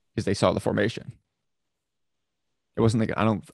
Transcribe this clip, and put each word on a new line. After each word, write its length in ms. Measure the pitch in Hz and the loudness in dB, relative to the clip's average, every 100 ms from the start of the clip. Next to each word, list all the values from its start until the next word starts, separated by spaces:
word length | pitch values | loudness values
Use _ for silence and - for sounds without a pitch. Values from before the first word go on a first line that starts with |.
| _ | _
'cause 120 | - 95 | -6 -2
they 80 | |
saw 180 | 101 98 | 2 2
the 80 | - | 2
formation. 520 | 110 101 104 - - - _ _ _ _ _ _ _ _ _ _ _ _ _ _ _ - | 0 0 -2 -4 -12 -18 _ _ _ _ _ _ _ _ _ _ _ _ _ _ _ 0
It 40 | |
wasn't 180 | 113 110 | 2 2
like, 120 | 110 - | 0 0
I 80 | |
don't, 240 | 110 104 - | 0 0 -6